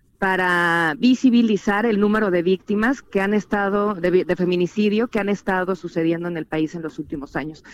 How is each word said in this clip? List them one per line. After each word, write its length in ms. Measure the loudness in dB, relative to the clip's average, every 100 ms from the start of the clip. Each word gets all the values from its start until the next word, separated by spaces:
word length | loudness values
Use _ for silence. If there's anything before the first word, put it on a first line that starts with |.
| _ _
para 760 | -2 0 0 2 2 2 0 2
visibilizar 840 | 2 4 4 4 4 0 0 0
el 160 | 0 2
número 300 | 2 2 2
de 120 | 0
víctimas 600 | 2 0 0 0 0 -2
que 180 | -4 -2
han 140 | 0
estado, 600 | 0 0 -2 0 0 -2
de 160 | -2 0
vi-, 140 | 2
de 100 | 0
feminicidio, 760 | 0 0 0 0 0 0 0 0
que 100 | -2
han 100 | -2
estado 480 | -2 -2 -2 -2 -4
sucediendo 500 | -6 -2 0 -2 -4
en 120 | -6
el 80 | -6
país 280 | -4 -4
en 60 | -6
los 180 | -10 -10
últimos 380 | -10 -10 -8 -8
años. 260 | -8 -12 -20